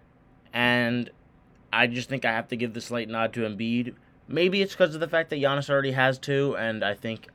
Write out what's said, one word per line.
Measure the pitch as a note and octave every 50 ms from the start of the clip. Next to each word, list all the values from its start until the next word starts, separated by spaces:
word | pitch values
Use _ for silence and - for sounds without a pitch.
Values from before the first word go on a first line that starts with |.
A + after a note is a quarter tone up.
| _ _ _ _ _ _ _ _ _ -
And | - A#2 A#2+ B2 B2 B2 A#2+ A#2 A#2+ B2 A#2 - - - _ _ _ - _ _ _ - - -
I | - A2 B2
just | A#2+ A#2+ B2+ B2 -
think | C3+ B2+ -
I | A#2
have | A2+ A2+ A#2 -
to | B2 A2+
give | A#2+ A#2 G#2+
the | A#2
slight | - - A#2+ A#2+ A2 G#2+
nod | A2+ A2+ A2+ A2+ A2
to | A#2+
Embiid. | A2+ G#2+ G#2 F#2+ A2+ A2+ A#2 A#2+ B2 B2 - - _ _ _ _ _ -
Maybe | C3 D#3+ F3 F#3 F3+ G3+ G3
it's | G3 -
'cause | - F#3 E3 D3+
of | D#3+
the | E3 D3+
fact | E3+ D#3+ D#3+ -
that | D#3+ D3
Giannis | C3+ C3+ C#3 C#3+ C#3 -
already | C#3+ C#3 C3+ C3+
has | C3 C3 C3 C3+ C3 B2+
two, | - C#3+ C#3+ C#3 C#3 C#3 A2+ F2+
and | A2 A2+ A2 A2 G2+
I | G2+ G#2
think | - - A2+ A2 G#2+ - - -